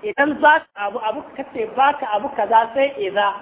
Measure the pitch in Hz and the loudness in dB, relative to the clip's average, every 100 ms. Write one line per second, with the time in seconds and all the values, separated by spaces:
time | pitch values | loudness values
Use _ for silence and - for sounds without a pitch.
0 | - - 285 294 302 311 - - 202 220 | -8 0 0 4 4 4 0 -8 -8 -4
1 | 220 247 - - 269 - 220 240 277 294 | -6 -6 -10 -12 -12 -6 -6 2 2 2
2 | 247 208 269 - 202 226 226 240 277 277 | -4 -4 -4 -4 2 2 2 0 0 0
3 | 196 202 302 285 | -4 0 -2 -2